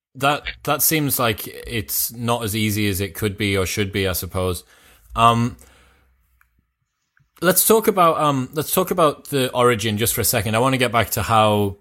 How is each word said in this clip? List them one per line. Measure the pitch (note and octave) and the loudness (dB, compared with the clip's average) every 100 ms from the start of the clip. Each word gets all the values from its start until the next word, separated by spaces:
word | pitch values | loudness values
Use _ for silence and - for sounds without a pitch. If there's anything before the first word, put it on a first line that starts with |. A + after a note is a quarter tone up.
| _ C3 | _ -4
That, | C#3 C#3+ - - | -2 -2 -6 -10
that | - D3 | -4 -2
seems | - D#3+ C#3+ - | 0 0 0 0
like | A#2+ G#2+ - | 0 -2 -8
it's | C2 - A2+ - - - | -14 -8 -8 -6 -6 -6
not | A#2 A#2 A#2 | -4 -2 -2
as | A2+ A2 | -2 0
easy | G#2+ G#2 G#2 | 0 0 0
as | F#2+ | -2
it | F#2+ | -4
could | - G#2+ F#2+ | -4 -6 -2
be | G#2 G2 | -2 0
or | F2+ | -2
should | - G2 | -2 -2
be, | G2+ F#2+ | -2 -2
I | |
suppose. | F2+ F2 F#2+ F#2 F2 - _ _ _ - A2+ | -4 -6 -4 -4 -4 -10 _ _ _ -8 4
Um, | A#2 A#2 A#2+ - - _ _ _ _ _ _ _ _ _ _ _ _ _ _ _ _ - | 4 4 0 -6 -20 _ _ _ _ _ _ _ _ _ _ _ _ _ _ _ _ -4
let's | F3 F3+ - | 0 2 2
talk | A3 A3 | 2 2
about, | F#3+ E3+ D3 | 2 2 4
um, | D3+ C3+ B2+ | 0 0 -4
let's | D#3 - | -6 -4
talk | - F3+ | -2 0
about | F3+ D#3 - - | 2 2 0 -4
the | C#3 B2+ | -2 -2
origin | B2 B2 A#2 A2 G#2 | 2 2 2 0 -2
just | A2+ | -2
for | - | 0
a | G2+ | 0
second. | A#2+ G2+ A2+ | 0 0 2
I | |
wanna | C3 C3 | 2 2
get | A#2+ | 2
back | A#2 G2 | 0 0
to | - | -2
how | G2+ A2 G#2+ G#2 G2+ F#2+ | 2 4 4 4 0 -4